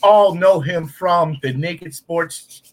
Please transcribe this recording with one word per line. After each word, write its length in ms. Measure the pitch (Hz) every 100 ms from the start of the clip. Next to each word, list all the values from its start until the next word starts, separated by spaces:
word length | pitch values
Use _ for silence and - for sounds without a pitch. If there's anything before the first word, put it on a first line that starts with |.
all 320 | 202 208 196
know 260 | 170 190 175
him 260 | 139 170 160
from 520 | - 185 175 160 139
the 100 | 135
Naked 420 | 131 170 165 170
Sports 680 | - - 170 160 - - - _